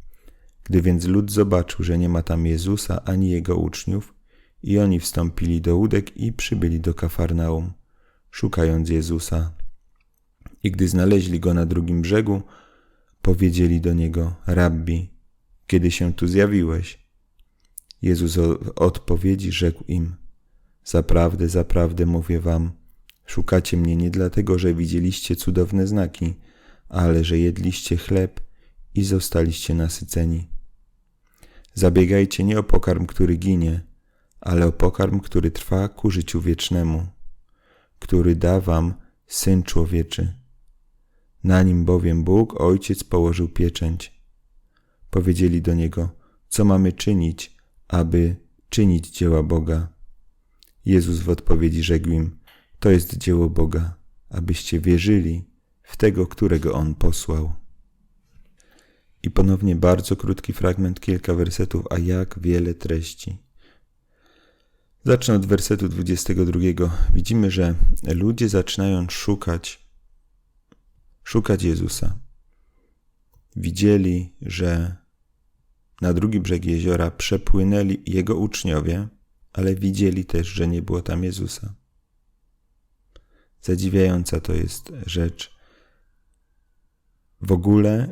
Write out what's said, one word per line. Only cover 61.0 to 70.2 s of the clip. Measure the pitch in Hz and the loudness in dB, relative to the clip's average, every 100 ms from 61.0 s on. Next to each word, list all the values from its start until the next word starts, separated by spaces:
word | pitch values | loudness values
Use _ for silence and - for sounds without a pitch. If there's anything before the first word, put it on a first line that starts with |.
kilka | - 92 - | -4 -4 -2
wersetów, | 87 87 - 95 90 - | -2 -2 -2 -2 -2 -4
a | 90 | -4
jak | 85 92 95 - | -2 -2 -4 -4
wiele | 87 87 87 | 0 0 0
treści. | 85 - 82 85 - - 92 _ _ _ _ _ _ _ _ _ _ _ _ _ _ _ _ | -4 -4 -4 -6 -12 -14 -14 _ _ _ _ _ _ _ _ _ _ _ _ _ _ _ _
Zacznę | 131 123 - | 2 2 4
od | 104 98 | 2 2
wersetu | 98 - 104 95 | 0 0 -2 -2
dwudziestego | 87 87 90 - 90 | -2 -2 -2 0 0
drugiego. | 87 87 90 85 87 82 - | 0 2 0 0 0 2 4
Widzimy, | - - 113 101 | 4 4 2 2
że | 95 87 85 - - | 2 0 6 6 6
ludzie | - 85 104 117 113 | 2 0 0 0 0
zaczynają | 98 90 - 98 92 87 | 0 -2 -2 0 0 -2
szukać, | - - 101 - 85 - - _ _ _ _ | -6 -4 -4 -4 -6 -8 -18 _ _ _ _